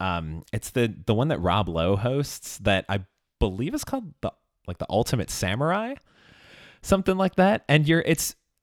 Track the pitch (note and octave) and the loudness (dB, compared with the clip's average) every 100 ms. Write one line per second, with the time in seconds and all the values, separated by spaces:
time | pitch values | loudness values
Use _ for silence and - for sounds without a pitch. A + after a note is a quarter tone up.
0 | F#2 F2 D#2+ D#2 - G#2 - B2+ A#2 F#2+ | -4 -4 -4 -10 -6 -8 -4 0 0 -2
1 | F2 G#2+ C#3+ C#3 F2 G2 F2+ D#2+ E2+ G2 | -2 0 0 0 0 0 0 0 2 2
2 | A#2+ C3+ C#3 - - - G#2 F#2+ - G2 | 0 -2 -4 -8 -14 -6 0 0 0 -4
3 | F#2 _ _ - G#2+ F#2+ C#3 C#4+ - C4+ | -4 _ _ -2 -2 -2 -4 -6 -6 -8
4 | G#3+ - - - _ _ - - - G2+ | -8 -10 -10 -10 _ _ -12 -10 -2 0
5 | A#2+ B2 F#2 - F#2 G#2 D3+ F#3+ A3+ C#4 | 2 0 -2 -4 -2 -2 -2 -2 -4 -10
6 | _ _ _ - - - - - - G3 | _ _ _ -20 -20 -20 -20 -10 0 2
7 | G3 F#3 F#3+ - F#3 A3 - D3 D3+ E3 | 2 2 2 4 4 4 4 4 6 4
8 | - D#3+ - - _ _ | 4 0 -2 -8 _ _